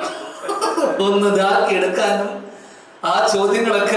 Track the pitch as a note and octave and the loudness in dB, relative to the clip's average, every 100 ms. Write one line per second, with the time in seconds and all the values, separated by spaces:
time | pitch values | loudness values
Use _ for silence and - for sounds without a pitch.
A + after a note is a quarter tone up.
0 | - - - - F#3+ D4+ D#4+ E4 C#4+ F#3+ | -6 -10 -14 -12 -8 -4 -2 0 0 0
1 | G3 G3 G3+ F#3+ G3 - G#3 F#3+ F#3 A3+ | 2 2 4 4 2 2 2 0 0 0
2 | G#3 G3 G3+ - - - - - - - | 0 0 -2 -8 -14 -18 -20 -20 -20 -8
3 | - F#3+ A3 G3+ G3+ A3+ A3+ G3+ G3+ | -2 0 2 2 2 2 2 0 2